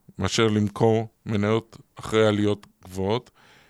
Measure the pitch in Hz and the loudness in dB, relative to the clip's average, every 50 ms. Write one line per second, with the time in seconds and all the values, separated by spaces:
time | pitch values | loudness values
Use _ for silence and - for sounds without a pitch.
0 | _ - _ - 95 90 - - 113 110 107 107 104 101 - - 113 113 110 113 | _ -20 _ -6 -4 -2 0 2 2 2 2 0 0 -2 0 0 2 2 2 0
1 | 113 110 - _ _ - 110 101 104 104 110 113 - _ - - - _ _ - | -2 -6 -12 _ _ -6 -4 -2 0 0 0 -2 -4 _ -16 -20 -20 _ _ -16
2 | - - 110 110 110 107 104 104 104 104 104 101 - _ _ _ - 90 90 95 | -10 -2 2 2 4 4 2 2 0 0 -2 -4 -8 _ _ _ -20 -14 -8 -6
3 | 95 98 110 127 - - _ _ _ _ _ _ _ _ | -4 -2 -2 -4 -6 -10 _ _ _ _ _ _ _ _